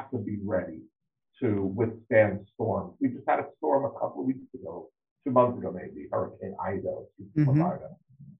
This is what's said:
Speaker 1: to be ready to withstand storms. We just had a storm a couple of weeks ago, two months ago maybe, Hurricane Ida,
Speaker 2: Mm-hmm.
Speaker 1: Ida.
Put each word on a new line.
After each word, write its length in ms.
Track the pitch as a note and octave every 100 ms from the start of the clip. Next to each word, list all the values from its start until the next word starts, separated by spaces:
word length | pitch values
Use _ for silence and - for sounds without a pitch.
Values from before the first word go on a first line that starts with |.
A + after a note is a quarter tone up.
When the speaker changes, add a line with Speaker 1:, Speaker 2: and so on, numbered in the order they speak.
| -
Speaker 1:
to 60 | A#2+
be 220 | G2+ G2+
ready 380 | G2 F#2 E2 D#2+ - _ _ _ _ -
to 240 | A#2+ G2+ G2 G2
withstand 720 | A2+ - - A2 G#2 F#2+ -
storms. 400 | - G#2+ F#2+ F2+ -
We 80 | C3+
just 180 | - -
had 120 | C#3+
a 80 | - -
storm 260 | D3+ C#3
a 160 | - -
couple 220 | - C#3+
of 60 | C3
weeks 200 | C3+ -
ago, 360 | - E2 F2 - _ _ _ C#3
two 60 |
months 260 | B2 A2 F#2+
ago 160 | F#2+ F2+
maybe, 320 | - - -
Hurricane 440 | - - - F#2+ -
Ida, 400 | F#2+ F#2+ - D#2 - - F#2+ D#3
Speaker 2:
Mm-hmm. 240 | C#3 D3
Speaker 1:
Ida. 280 | F3+ - - - _ - - -